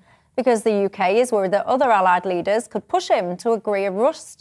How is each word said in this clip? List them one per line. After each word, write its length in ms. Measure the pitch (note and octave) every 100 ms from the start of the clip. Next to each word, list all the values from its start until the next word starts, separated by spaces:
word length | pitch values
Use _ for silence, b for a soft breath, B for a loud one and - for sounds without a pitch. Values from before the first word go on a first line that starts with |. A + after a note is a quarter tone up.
| b b b -
because 260 | B3+ A3+
the 180 | A3 G3+ G3
U 40 |
K 280 | - F#3 G#3
is 140 | B3
worried 200 | G#3+ F#3+
that 120 | G3
other 260 | - - C4+
allied 360 | G#3 F#3 F3+ F#3+
leaders 420 | F3 E3+ G#3+ -
could 180 | G#3+ -
push 200 | F4+ F4+
him 300 | D4 F3+ F3+
to 140 | A#3
agree 340 | A3+ - G3+ G3
a 40 |
Rus-, 460 | F#3 C4 D#4 - -